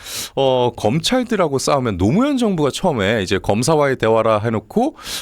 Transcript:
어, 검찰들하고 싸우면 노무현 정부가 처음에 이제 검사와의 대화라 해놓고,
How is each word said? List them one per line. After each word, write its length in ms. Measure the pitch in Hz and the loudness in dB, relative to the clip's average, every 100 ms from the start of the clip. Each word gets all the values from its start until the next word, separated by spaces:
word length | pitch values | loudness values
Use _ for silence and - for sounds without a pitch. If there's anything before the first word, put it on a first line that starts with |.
| - - - | -14 -12 -8
어, 360 | - 135 127 123 - | 0 2 2 0 0
검찰들하고 840 | - 147 - 254 247 208 165 135 | 0 0 0 -2 0 -2 0 -2
싸우면 380 | - 147 127 92 | 0 0 0 0
노무현 400 | 95 165 277 277 | 2 2 2 0
정부가 320 | 233 180 143 | 0 0 0
처음에 520 | - 190 131 95 117 | 0 -2 0 0 0
이제 160 | 92 95 | 0 -2
검사와의 580 | - 101 123 160 143 127 | 0 0 2 2 2 0
대화라 440 | 110 113 110 107 | 2 2 2 0
해놓고, 560 | 110 110 - - 269 - - - | 0 -4 -4 -2 -2 -4 -12 -12